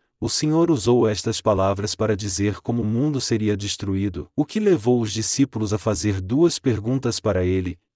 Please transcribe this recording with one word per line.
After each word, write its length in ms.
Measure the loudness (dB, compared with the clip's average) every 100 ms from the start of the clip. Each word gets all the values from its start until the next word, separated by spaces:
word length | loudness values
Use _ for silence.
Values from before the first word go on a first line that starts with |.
| _ -8
o 80 | -4
Senhor 440 | 0 2 2 4
usou 360 | 2 4 4 4
estas 320 | 0 -4 -2
palavras 540 | 0 2 2 0 -2
para 240 | -2 -2 -2
dizer 420 | -2 -2 -2 -2
como 220 | -4 -2
o 40 | 0
mundo 360 | 0 0 0
seria 340 | 0 0 0 -2
destruído, 760 | -4 -6 -4 -2 -2 -4 -6 -4
o 80 |
que 160 | -2 0
levou 400 | 2 2 2 2
os 140 | 0
discípulos 600 | -2 0 2 0 0 -2
a 40 | -2
fazer 420 | 0 0 0 -2
duas 380 | 0 2 2 2
perguntas 640 | -2 -2 0 -2 -2 -2
para 260 | 0 0 0
ele: 340 | 0 -2 -8 _